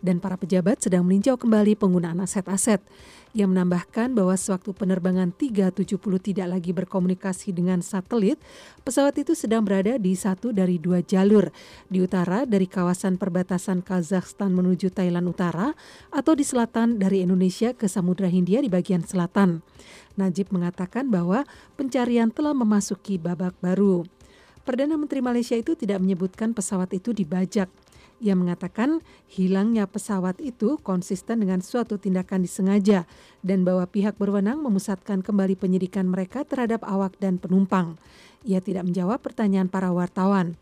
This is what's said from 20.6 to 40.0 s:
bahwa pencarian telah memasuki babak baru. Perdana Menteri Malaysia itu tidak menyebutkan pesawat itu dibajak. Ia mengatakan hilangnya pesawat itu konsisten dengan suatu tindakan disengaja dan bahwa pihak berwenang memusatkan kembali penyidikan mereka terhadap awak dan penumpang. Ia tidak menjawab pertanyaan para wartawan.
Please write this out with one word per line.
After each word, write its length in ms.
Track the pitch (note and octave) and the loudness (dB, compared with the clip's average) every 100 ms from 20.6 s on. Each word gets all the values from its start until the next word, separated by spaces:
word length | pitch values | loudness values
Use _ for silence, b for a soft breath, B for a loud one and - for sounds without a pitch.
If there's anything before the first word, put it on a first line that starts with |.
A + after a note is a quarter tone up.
| F3 - F3+ A3+ C4+ | -2 -4 -6 -4 0
bahwa 400 | F#3+ F3 G#3 C#4+ B B - | 0 2 0 -2 B B -8
pencarian 480 | C4+ B3+ A#3+ A#3 A3+ | -2 0 2 2 2
telah 240 | A#3 D4+ | 0 -2
memasuki 640 | C#4+ A3+ G#3 G3+ G3+ - F#3+ | 0 2 2 0 -8 -6 -4
babak 400 | E3 E3+ F3+ - | -4 -4 -6 -4
baru. 400 | F3+ F#3 G3+ F3+ E3+ _ b b b b | -2 2 4 2 -2 _ b b b b
Perdana 400 | - B3+ C#4+ D#4+ | -6 -2 0 0
Menteri 240 | D4 C4+ | -2 -2
Malaysia 320 | B3+ A#3+ A#3 A#3 | 0 0 0 -2
itu 160 | A3+ | -2
tidak 320 | E4 G3+ G3 | -2 -2 0
menyebutkan 480 | F#3 F#3 F#3 - A3+ | 0 0 -4 -4 -4
pesawat 400 | A3+ F#3+ F#3+ F3+ | -2 -4 -2 -2
itu 240 | F#3 A#3 G#3+ | -4 -4 -4
dibajak. 560 | D#3+ F#3 F#3 G#3 F#3 _ b b b b | -2 -2 0 -2 -4 _ b b b b
Ia 160 | G#3+ F#3 | 0 2
mengatakan 640 | F3+ F3 F3+ - B3 D#4+ B B B | 0 -2 -8 -2 0 -2 B B B
hilangnya 560 | - F#3 F#3+ G#3 A3+ G3 | -2 0 2 2 0 0
pesawat 480 | G#3 - G3 F#3 F3+ | -4 -4 -2 -2 -4
itu 400 | D4 A#3+ G#3+ D4+ - | -8 -2 -2 -2 -2
konsisten 560 | F#3 F3 F#3+ - A3+ | -4 -2 -8 -4 -2
dengan 160 | G3 F#3 | 0 -2
suatu 400 | F#3 A#3+ A#3 G#3 | -2 -4 -4 -4
tindakan 480 | G3 F#3 F3+ F#3+ F3+ | -2 -2 -2 -2 -2
disengaja 560 | - F#3+ G3+ G3 G3+ E3+ B B B | -2 2 4 4 2 2 B B B
dan 240 | F#3 G3 F3+ | -2 2 2
bahwa 160 | F#3 | 2
pihak 320 | F3+ G3+ G3+ | 0 -2 -2
berwenang 480 | G3+ G3+ G3+ G3 C#4+ | -2 -2 0 0 -2
memusatkan 640 | D4 G3 G3+ F#3+ - G3 F#3 | 0 -2 -2 -8 -4 -4 0
kembali 320 | G3+ F#3+ F#3+ | 0 0 0
penyidikan 480 | F#3+ F#3 F#3 G3 F#3 | 0 0 -2 -2 -2
mereka 400 | F#3 F#3 B3 D4 | -2 -4 -6 -6
terhadap 400 | C4 A#3+ A3+ - | -4 -2 -2 -2
awak 320 | G3 F#3+ - | -2 -2 -2
dan 240 | F#3+ F3+ | -2 -2
penumpang. 560 | F3+ F#3 G3 F#3+ E3+ E3 B B B B B3+ | 2 2 2 0 -2 -8 B B B B -2
Ia 160 | F#3 | -2
tidak 240 | F#3 F#3 F3+ | -2 -4 -2
menjawab 320 | F#3 F3+ B3+ - | -2 -2 -2 -6
pertanyaan 400 | - G#3 F#3+ F#3 | -2 0 2 0
para 240 | F#3+ F#3 | -2 0
wartawan. 640 | F3 | 0